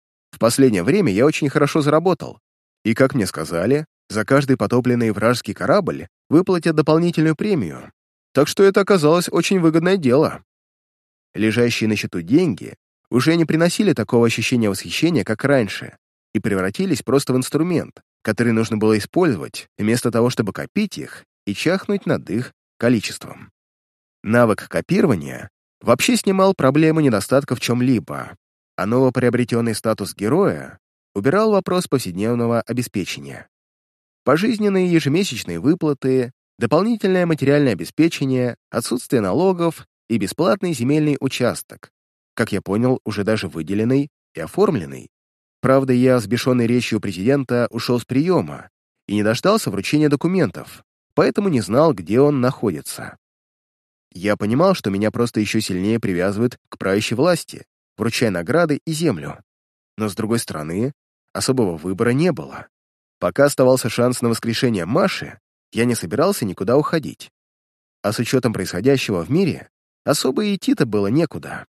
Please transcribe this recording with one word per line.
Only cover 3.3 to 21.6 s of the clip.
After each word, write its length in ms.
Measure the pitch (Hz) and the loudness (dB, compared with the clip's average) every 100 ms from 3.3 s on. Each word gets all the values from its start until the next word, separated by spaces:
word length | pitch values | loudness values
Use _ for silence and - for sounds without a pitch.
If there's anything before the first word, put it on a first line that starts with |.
| 80 80 85 98 143 156 _ _ | -4 -6 -2 2 0 -2 _ _
за 160 | 101 | -6
каждый 320 | 107 135 139 131 | 2 2 4 0
потопленный 560 | 104 120 123 120 113 | 2 2 2 2 0
вражеский 420 | 101 110 120 - | 2 0 0 -4
корабль 540 | 95 113 185 151 71 - _ _ | -4 2 2 2 -6 -10 _ _
выплатят 460 | 147 185 180 165 | 2 4 0 2
дополнительную 600 | 156 151 160 175 165 156 156 | 2 4 4 2 2 0 0
премию, 560 | 208 185 85 65 57 _ _ _ _ | 0 -2 -2 -8 -16 _ _ _ _
так 160 | - 147 | 0 2
что 160 | - | 6
это 160 | 196 196 | 4 4
оказалось 480 | 196 202 147 175 170 | 2 4 4 2 2
очень 320 | 175 170 190 | -2 2 2
выгодное 360 | 160 160 170 196 | 4 2 2 2
дело». 460 | 135 127 139 - - _ _ _ _ _ _ _ _ | 2 4 2 -2 -16 _ _ _ _ _ _ _ _
Лежащие 540 | - 110 107 120 117 110 | -2 0 2 0 0 -2
на 60 | |
счету 260 | 104 - 92 | -2 -4 -8
деньги 540 | 85 143 180 90 107 - _ _ _ | 0 2 2 -2 -10 -18 _ _ _
уже 260 | 123 139 170 | 0 2 2
не 80 | |
приносили 480 | 160 160 170 - 214 | 2 2 0 2 0
такого 340 | 143 107 120 117 | 0 0 2 2
ощущения 420 | 113 117 123 107 | 0 -2 0 0
восхищения, 540 | 95 87 - 160 156 | -2 -6 -2 0 0
как 220 | 92 110 | -2 -4
раньше, 520 | 135 143 104 - - - _ _ _ | 0 2 0 -6 -14 -20 _ _ _
и 60 | 107 | -6
превратились 640 | 107 98 92 - 190 156 | -2 -2 -2 -2 -2 -2
просто 300 | - 131 - | 0 0 2
в 40 | 127 | -2
инструмент, 640 | 131 147 170 160 - - _ _ | -2 -2 0 -2 -4 -14 _ _
который 300 | - 107 120 | -6 0 2
нужно 240 | 113 110 110 | 2 0 0
было 200 | 110 107 | 2 2
использовать, 720 | - - 180 98 67 - - - | 0 0 0 0 -6 -14 -18 -4
вместо 320 | 104 120 123 | -2 0 0
того, 200 | 113 120 | 0 0
чтобы 220 | - 104 | 0 -4
копить 460 | - 73 - 208 - | -4 -6 -4 -4 -6
их 260 | 65 - - _ - | -14 -16 -20 _ -10
и 80 | |
чахнуть 520 | 101 | -4